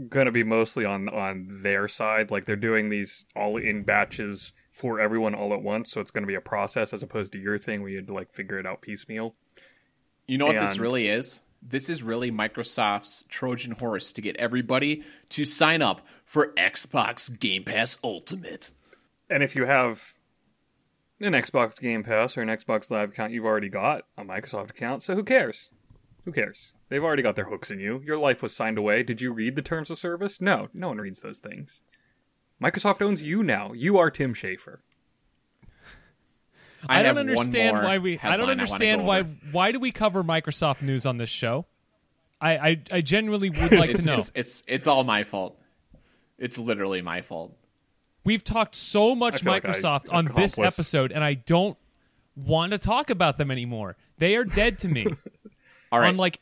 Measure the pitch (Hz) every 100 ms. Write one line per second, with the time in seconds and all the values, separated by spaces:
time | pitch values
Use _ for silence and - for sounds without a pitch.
0 | 123 139 127 120 110 113 110 120 101 98
1 | 98 107 95 95 92 98 98 98 104 -
2 | 107 110 104 101 101 101 113 110 107 104
3 | 98 - - 107 104 113 110 104 104 104
4 | 101 - 104 98 - _ _ - 123 110
5 | 107 113 110 104 104 104 101 107 117 110
6 | 98 113 101 95 - 104 101 120 107 104
7 | - 110 95 95 98 104 117 104 98 98
8 | 98 98 92 - 95 98 92 95 - 101
9 | - 110 113 - _ _ _ _ _ _
10 | _ _ - 131 143 110 101 98 117 127
11 | 107 113 135 - _ _ 127 - - 160
12 | 113 117 123 107 107 - 110 - 104 101
13 | - - - - 127 120 123 113 117 95
14 | - - 104 - 117 123 117 127 143 151
15 | - - - - 147 - 156 165 117 95
16 | - - - 151 - - 90 - - 143
17 | 104 120 - 113 107 95 95 107 120 -
18 | - 87 - 190 - - - - _ _
19 | _ _ - 143 135 135 123 135 123 110
20 | - _ _ _ _ _ _ _ _ _
21 | _ - 202 135 - 131 113 - 123 113
22 | 110 110 123 127 110 110 - 110 - 110
23 | 104 107 110 117 110 107 98 98 117 143
24 | - - 98 95 - 104 98 - 120 117
25 | - 190 208 262 127 - - _ _ -
26 | _ _ 180 139 101 - _ _ - 139
27 | 160 143 117 104 101 101 - 98 101 131
28 | 147 151 143 120 120 - 113 107 104 110
29 | 123 113 127 113 113 139 143 160 151 160
30 | 175 170 196 - 185 131 107 - 151 107
31 | 98 95 107 104 - 92 143 - _ _
32 | _ _ _ _ _ - 170 196 202 196
33 | 202 175 151 202 180 101 101 117 165 196
34 | 160 - 135 113 95 92 - - _ _
35 | _ _ _ _ _ _ - - - -
36 | _ _ _ _ _ _ - - 147 185
37 | 262 285 269 247 247 240 226 214 196 190
38 | 180 170 107 190 247 262 - 202 214 214
39 | 190 190 165 147 147 165 196 247 254 -
40 | 214 190 165 160 156 - 156 - 135 131
41 | 131 120 113 - 117 135 - _ _ _
42 | _ _ _ - 156 156 156 165 - 180
43 | 139 202 214 208 196 147 - 185 165 185
44 | 160 123 - - 117 - - 131 156 135
45 | 127 104 104 98 92 - _ _ _ -
46 | _ _ _ - 123 - 117 101 98 92
47 | 87 87 - 85 87 - _ _ _ _
48 | _ _ 196 220 - 220 208 - - 208
49 | 220 247 240 262 180 190 190 190 175 143
50 | - 170 156 143 196 - 185 - 156 151
51 | 131 151 147 139 - 170 196 - _ _
52 | _ _ _ 139 135 160 175 202 190 240
53 | 294 190 160 135 139 127 120 113 98 -
54 | _ - 170 226 214 202 233 196 180 131
55 | 175 151 - _ - _ _ _ - 117
56 | 180 185 185 -